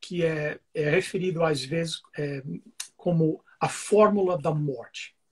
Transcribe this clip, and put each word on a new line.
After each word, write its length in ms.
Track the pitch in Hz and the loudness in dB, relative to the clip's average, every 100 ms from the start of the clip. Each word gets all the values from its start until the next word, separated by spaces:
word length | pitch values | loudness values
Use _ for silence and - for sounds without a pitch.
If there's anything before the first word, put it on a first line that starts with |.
que 240 | - 175 | -8 0
é, 340 | 160 156 151 - _ | 0 0 -4 -8 _
é 160 | - 147 | -2 2
referido 540 | 175 - 185 185 165 | 2 0 -2 -2 2
às 200 | 160 139 | 2 0
vezes, 380 | 131 165 165 - _ - | -2 -4 -4 -8 _ -8
é, 240 | 143 139 143 175 - - - - | -6 -6 -8 -12 -14 -16 -18 -6
como 460 | 175 165 160 - _ - | 0 2 2 0 _ -4
a 100 | 151 | -4
fórmula 680 | - - 208 208 202 185 165 | -4 2 6 6 4 2 0
da 160 | 165 | 0
morte, 600 | 151 147 120 - - - _ _ | 0 -2 -4 -10 -16 -16 _ _